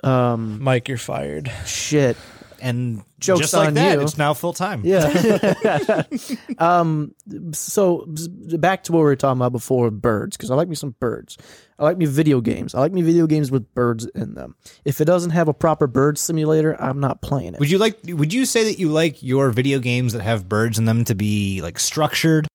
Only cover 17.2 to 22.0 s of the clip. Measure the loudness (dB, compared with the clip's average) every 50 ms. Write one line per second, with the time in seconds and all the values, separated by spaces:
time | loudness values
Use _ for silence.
17.2 | -4 -4 -4 -4 -4 -6 -4 -2 0 2 2 2 2 0 -2 -4 -10 -6 -2 -2
18.2 | 0 0 0 0 0 0 2 2 2 0 0 0 0 0 2 2 2 0 -2 -4
19.2 | -4 0 2 2 2 2 2 2 2 2 0 0 0 0 0 0 0 -2 -2 -2
20.2 | -2 -2 -2 -2 -2 -2 0 0 0 0 0 0 2 2 2 2 2 0 0 0
21.2 | 0 0 0 0 0 -2 -4 -4 -6 -8 -6 -6 -6 -4 -2 -2